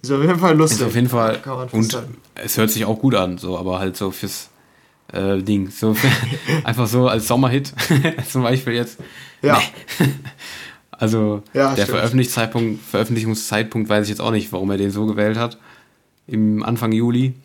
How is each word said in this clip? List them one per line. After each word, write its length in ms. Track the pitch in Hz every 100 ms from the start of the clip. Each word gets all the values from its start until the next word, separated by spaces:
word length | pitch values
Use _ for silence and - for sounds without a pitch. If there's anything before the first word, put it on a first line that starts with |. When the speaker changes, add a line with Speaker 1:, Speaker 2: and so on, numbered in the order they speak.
Speaker 1:
Ist 80 | 123
auf 80 | 139
jeden 160 | 156 175
Fall 180 | 180 156
lustig. 240 | 156 113
Speaker 2:
Ist 60 | 123
auf 80 |
jeden 140 | 120 123
Fall 320 | 123 110 -
Speaker 1:
Kann 160 | - 127
man 120 | 127
Speaker 2:
und 140 | 113
Speaker 1:
festhalten. 320 | 110 120 113 - _
Speaker 2:
es 220 | - 107 -
hört 120 | 110
sich 140 | 110
auch 140 | 107 110
gut 160 | 135
an, 240 | 110 92 87
so, 180 | 90 90
aber 200 | 92 92
halt 180 | 95 92
so 140 | 98
fürs, 400 | 95 98 - - _ _ _ _ _ _
äh, 260 | - 98 98
Ding. 320 | 95 104 98
So 240 | - 110
für, 140 | 110 131 - 123 147
<laughs> 280 | - 160
einfach 220 | - 117 113
so 220 | 123 123
als 180 | 113 110
Sommerhit 440 | 123 131 131 139 - - 147
<laughs> 300 | 151 160 127
zum 120 | 135
Beispiel 320 | 120 127 127
jetzt. 240 | 117 117 - - - - -
Speaker 1:
Ja. 180 | 139 139 - - - -
Speaker 2:
Nee. 80 | 139
<laughs> 20 | - - - - - - - _ -
Also 460 | 110 110 107 104 101
Speaker 1:
Ja, 220 | 135 139
Speaker 2:
der 80 | 131
Speaker 1:
stimmt. 40 | 101 101
Speaker 2:
Veröffentlichungszeitpunkt, 840 | 117 131 123 - 113 117 117 107
Veröffentlichungszeitpunkt 1040 | - 104 110 117 110 110 - 107 110 117 107
weiß 160 | 104
ich 60 | 104
jetzt 100 | 107
auch 100 | 117
nicht, 220 | 110 -
warum 180 | 90 95
er 60 | 98
den 140 | 101
so 140 | 101 107
gewählt 300 | 107 104 110
hat. 220 | 120 127 - - _ _ _ _ -
Im 340 | 110 107 107
Anfang 300 | 110 113 113
Juli 420 | 110 117 120 131 127